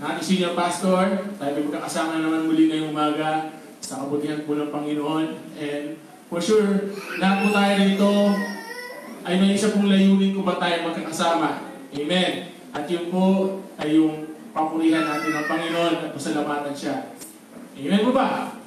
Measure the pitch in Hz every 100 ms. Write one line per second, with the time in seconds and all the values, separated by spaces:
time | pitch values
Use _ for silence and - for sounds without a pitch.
0 | 147 165 - 185 175 - 151 - 196 185
1 | 190 202 - - 139 147 147 160 - 165
2 | 160 160 160 160 160 156 160 156 156 151
3 | 151 147 156 156 - - - - - 135
4 | 143 147 151 151 147 147 147 147 147 151
5 | 147 156 160 - - - 147 147 151 160
6 | - - - 170 214 214 202 196 - -
7 | - - 190 196 208 202 202 196 196 196
8 | 202 202 202 202 202 - - - - -
9 | - - - 185 196 202 214 208 202 190
10 | 196 196 196 196 190 180 180 170 165 170
11 | 160 - 170 165 156 143 - - - 143
12 | 147 180 175 - - - - - 151 175
13 | 175 180 190 190 190 - - - 151 156
14 | 156 151 156 - - 160 156 160 160 160
15 | 156 151 156 147 147 165 165 170 170 -
16 | 156 143 160 147 143 143 143 139 156 -
17 | - - - - - - - - 143 202
18 | 233 262 - - - -